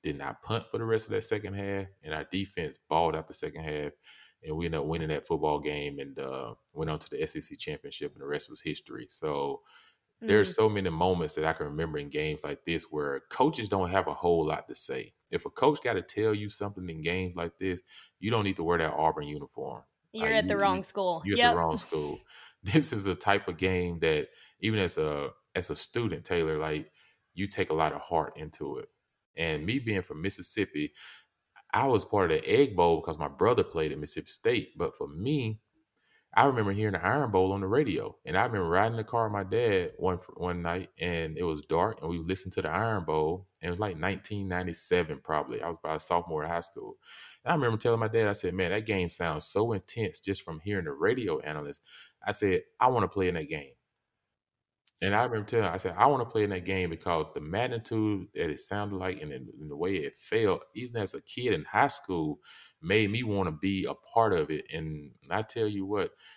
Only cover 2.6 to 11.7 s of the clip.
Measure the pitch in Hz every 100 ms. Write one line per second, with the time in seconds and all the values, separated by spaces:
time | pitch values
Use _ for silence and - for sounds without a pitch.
2.6 | 78 - - 80 82 78 78 - 76 76
3.6 | 80 76 73 - - - - _ 78 78
4.6 | 85 80 71 82 78 73 - 78 76 73
5.6 | 76 73 73 71 69 - 67 - 123 -
6.6 | _ 76 80 76 - 82 78 78 - 73
7.6 | - 73 - - 73 - 69 73 - 73
8.6 | 80 73 - 64 60 - 78 71 71 69
9.6 | _ - - _ _ - 226 202 95 -
10.6 | 110 104 92 80 90 90 78 - 80 78
11.6 | 76